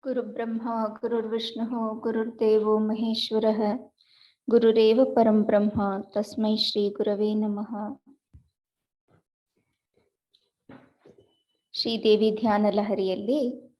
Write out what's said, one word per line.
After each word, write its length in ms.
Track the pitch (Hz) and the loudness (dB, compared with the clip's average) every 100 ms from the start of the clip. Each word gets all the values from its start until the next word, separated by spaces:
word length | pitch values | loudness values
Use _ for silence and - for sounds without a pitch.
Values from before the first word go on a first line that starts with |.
| 269 | -4
ಗುರುಬ್ರಹ್ಮ 800 | 247 226 - 233 226 233 226 220 214 | -6 -6 -8 -6 -6 -4 -4 -4 -4
ಗುರುರ್ವಿಷ್ಣುಃ 920 | 233 233 220 226 - - 226 240 220 220 | -4 -2 -2 -4 -6 -6 -6 -4 -4 -4
ಗುರುರ್ದೇವೋ 800 | 233 220 226 - 220 214 214 214 | -4 -2 -4 0 2 4 4 2
ಮಹೇಶ್ವರಃ 800 | 214 220 226 226 - 220 220 214 214 226 - _ _ _ _ _ - | 2 -2 -2 -2 -2 0 2 2 0 -2 -8 _ _ _ _ _ 2
ಗುರುರೇವ 500 | 233 226 226 220 226 262 - | 4 6 6 4 4 4 4
ಪರಂ 280 | 226 214 | 4 4
ಬ್ರಹ್ಮ 580 | 208 208 208 208 202 196 | 4 2 2 0 -2 -4
ತಸ್ಮೈ 560 | - 208 214 - 214 220 | -6 -6 -6 -4 -2 0
ಶ್ರೀ 320 | - 208 202 | -2 0 -2
ಗುರವೇ 440 | 208 208 202 214 | -2 -2 0 0
ನಮಃ. 680 | 214 214 202 220 220 208 277 _ _ _ - _ _ _ _ _ _ _ _ _ _ _ _ _ _ _ _ _ _ _ _ _ _ _ - _ _ _ _ _ _ _ _ _ | 0 -2 -4 -6 -8 -10 -12 _ _ _ -20 _ _ _ _ _ _ _ _ _ _ _ _ _ _ _ _ _ _ _ _ _ _ _ -20 _ _ _ _ _ _ _ _ _
ಶ್ರೀದೇವಿ 580 | - 233 226 220 214 220 | -8 -4 0 4 4 4
ಧ್ಯಾನ 340 | 214 233 208 208 | 0 0 2 2
ಲಹರಿಯಲ್ಲಿ 1040 | 196 208 196 190 185 208 294 247 254 - _ | 0 -2 -2 -2 -4 -2 -2 -2 -6 -16 _